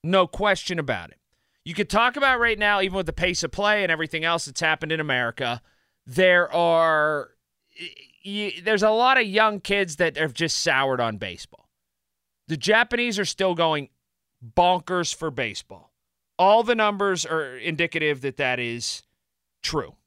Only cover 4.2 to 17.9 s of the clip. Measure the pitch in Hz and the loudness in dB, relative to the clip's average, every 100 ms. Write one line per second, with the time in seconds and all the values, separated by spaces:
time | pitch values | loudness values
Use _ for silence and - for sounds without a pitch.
4.2 | 165 170 147 127 160 156 156 160 151 127 | -2 -2 -6 -4 -2 -2 -2 -4 -2 -2
5.2 | 120 - 123 120 _ _ _ _ - 127 | -2 -4 -6 -6 _ _ _ _ -8 2
6.2 | 185 180 175 170 170 165 165 156 151 147 | 4 6 4 2 2 4 4 4 2 -2
7.2 | - _ _ _ _ - 170 - _ _ | -6 _ _ _ _ -18 -18 -18 _ _
8.2 | 196 208 208 - 180 214 214 220 247 262 | -10 -6 -6 -6 0 2 4 4 4 4
9.2 | 214 202 220 202 - 202 185 143 170 143 | 2 2 2 0 -2 -2 -2 0 -2 0
10.2 | 151 120 165 - 170 147 135 127 113 107 | -4 -2 -2 0 0 2 2 0 -2 -2
11.2 | 98 87 - - _ _ _ _ _ _ | -10 -12 -18 -20 _ _ _ _ _ _
12.2 | _ _ - 156 143 214 233 240 240 202 | _ _ -10 -4 2 2 2 0 -2 -2
13.2 | 196 - 190 170 165 151 139 _ _ _ | -6 0 0 2 0 0 -6 _ _ _
14.2 | _ _ 117 139 175 180 - 180 165 - | _ _ -4 2 4 2 0 -2 -2 -4
15.2 | 160 131 117 95 - 92 _ _ _ _ | -8 -4 -6 -6 -14 -20 _ _ _ _
16.2 | _ - 185 220 233 233 214 202 202 180 | _ 2 6 6 4 2 0 0 -2 -2
17.2 | - 160 139 127 135 160 165 | -2 -4 -4 -6 -6 -2 -2